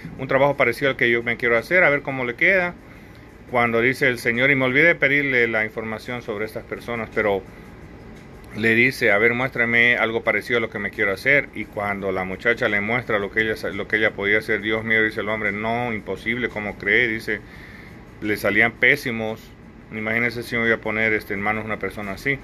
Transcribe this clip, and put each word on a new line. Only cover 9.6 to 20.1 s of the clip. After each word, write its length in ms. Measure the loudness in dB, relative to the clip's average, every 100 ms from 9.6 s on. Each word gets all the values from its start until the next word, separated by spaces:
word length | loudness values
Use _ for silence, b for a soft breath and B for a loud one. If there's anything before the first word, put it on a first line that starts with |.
| 2 4 4 4
algo 280 | 2 0
parecido 340 | 0 0 0 -2
a 20 |
lo 100 | -2
que 80 | -4
me 120 | -6
quiero 220 | -2 -2
hacer". 360 | 0 2 2 2
Y 120 | -6 -8
cuando 440 | -4 -2 -2 -2
la 120 | -2
muchacha 440 | -4 -2 0 2 0
le 120 | 0
muestra 380 | 0 -2 0 -2
lo 120 | 0
que 120 | 0
ella 140 | 0 -2
sa-, 120 | -4
lo 160 | -6 -6
que 100 | 0
ella 160 | 0
podía 260 | 0 0 0
hacer, 240 | 0 -2
"Dios 220 | -2 -2
mío", 180 | 0 2
dice 180 | 0 -2
el 80 | -4
hombre, 240 | -2 -4
"no, 400 | -4 -2 -2 -4
imposible, 560 | -6 -8 -8 -6 -4 -4
¿cómo 300 | -4 -8 -6
cree?". 300 | 2 2 2
Dice, 320 | -2 -4 -6 -8 B B B B B B -8
"Le 140 | -4 -2
salían 360 | 2 2 2
pésimos". 800 | 4 2 2 0 -4 -4 -6 -12 -20 -20 -20 -12
Imagínense 500 | -8 -2